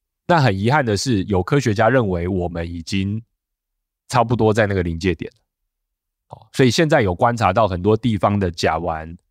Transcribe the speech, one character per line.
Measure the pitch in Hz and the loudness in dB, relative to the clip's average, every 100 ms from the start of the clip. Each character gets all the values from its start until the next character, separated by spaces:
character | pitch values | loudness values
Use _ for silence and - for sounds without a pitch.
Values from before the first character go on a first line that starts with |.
| _ _ - | _ _ 0
那 | 170 | 2
很 | 131 95 | 4 2
遗 | 107 | 0
憾 | 151 | 0
的 | 120 101 | 0 -2
是， | 135 107 90 | 0 -2 0
有 | 92 | -2
科 | 90 143 | 0 0
学 | 123 | 0
家 | 104 113 | 2 2
认 | 131 107 | 2 0
为 | 90 87 | -2 -2
我 | 95 87 | -4 -4
们 | 85 87 | -6 -8
已 | 85 | -10
经 | 80 98 98 107 - _ _ _ _ _ _ _ - | -6 -4 -2 -6 -10 _ _ _ _ _ _ _ -4
差 | 123 | 0
不 | 117 117 | 0 2
多 | 110 | 2
在 | 107 104 | 2 0
那 | |
个 | 98 | 0
临 | 87 82 | -2 -2
界 | 95 | -2
点 | 82 - | -2 -6
了。 | _ _ _ _ _ _ _ _ _ _ | _ _ _ _ _ _ _ _ _ _
哦， | - _ | -20 _
所 | - 131 | 0 2
以 | |
现 | 113 160 | 2 2
在 | 156 | 2
有 | 101 | 2
观 | 87 120 120 | 0 0 0
察 | 98 | 0
到 | 95 107 | 2 0
很 | 90 | 0
多 | 101 110 | 0 0
地 | 123 104 | 0 0
方 | 107 101 | 0 0
的 | 92 | -2
甲 | 80 92 80 | -2 -2 -2
烷， | 85 80 80 87 _ | -4 -8 -10 -18 _